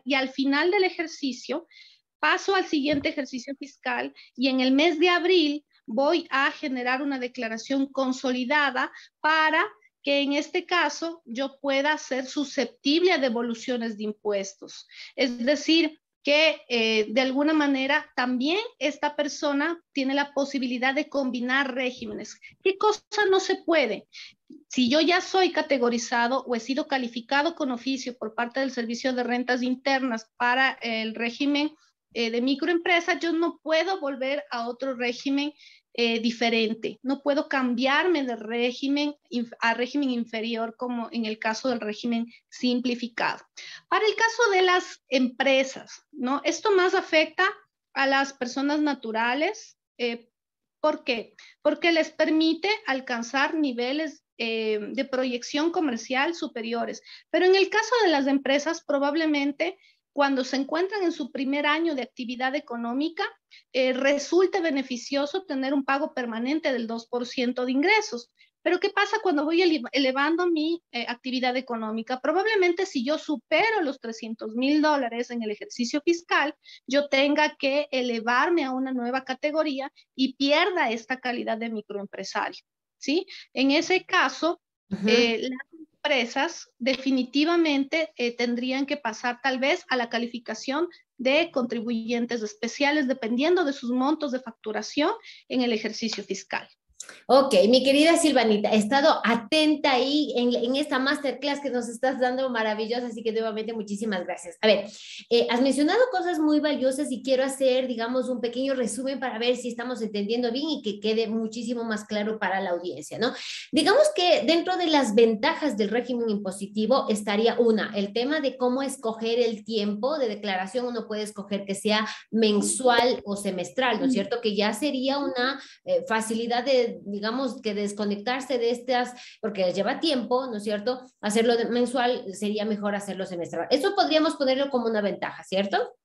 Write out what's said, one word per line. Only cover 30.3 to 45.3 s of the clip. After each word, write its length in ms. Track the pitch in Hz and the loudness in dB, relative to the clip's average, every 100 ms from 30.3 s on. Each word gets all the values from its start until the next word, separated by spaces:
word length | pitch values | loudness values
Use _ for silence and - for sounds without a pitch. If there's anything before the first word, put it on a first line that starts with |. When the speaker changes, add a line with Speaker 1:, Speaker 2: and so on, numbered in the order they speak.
| - | -4
Speaker 1:
para 400 | 240 254 269 262 | 0 2 2 0
el 320 | 233 226 220 | -6 -4 -4
régimen, 600 | 220 233 240 285 285 302 - _ _ _ - | -4 -6 -2 0 2 0 -4 _ _ _ -4
eh, 140 | 233 | -2
de 100 | 233 | 0
microempresa, 800 | 254 277 330 339 349 349 349 330 | 0 0 0 0 2 2 2 -2
yo 140 | 330 | 0
no 260 | 320 330 - | 0 0 -2
puedo 360 | 302 320 339 381 | 0 0 2 -2
volver 440 | 277 269 262 285 285 | -4 -4 -4 -4 -4
a 180 | 247 233 | -6 -6
otro 260 | 240 269 247 | -6 -6 -4
régimen, 560 | 240 247 285 277 294 - - - _ - | -4 -4 -2 -2 -2 -6 -18 -20 _ -2
eh, 240 | 233 233 | 0 2
diferente. 800 | 233 233 233 226 220 226 - - | 0 0 0 2 0 -2 -6 -6
No 180 | 254 277 | -4 -2
puedo 260 | 285 285 302 | 0 0 0
cambiarme 760 | 277 254 240 262 285 320 320 | -2 0 0 2 2 2 2
de 120 | 262 233 | 0 -4
régimen 800 | 214 233 240 247 269 285 294 285 _ | -6 -2 -2 -2 -2 0 0 -4 _
inf-, 240 | 240 233 - | -6 -6 -2
a 160 | 226 226 | 0 0
régimen 340 | 247 285 277 | -2 0 0
inferior, 640 | 240 233 226 226 226 226 220 | -2 -4 -4 -4 -4 -4 -6
como 340 | 247 240 226 | -6 -6 -6
en 140 | 233 214 | -4 -4
el 120 | 220 | -4
caso 320 | 220 226 262 | -4 -2 -2
del 100 | 240 | -2
régimen 460 | 214 208 240 233 233 - _ | -4 -6 -4 -2 -4 -10 _
simplificado. 920 | - 247 247 247 240 240 - 160 - - - - - - | -4 0 0 0 -4 -6 -4 -4 -4 -12 -20 -18 -18 -4
Para 160 | 359 427 | 0 2
el 100 | 403 | 2
caso 360 | 453 453 466 | 0 2 4
de 100 | 381 | 4
las 400 | 370 359 359 - _ | 4 2 0 -10 _
empresas, 960 | 262 254 | 0 0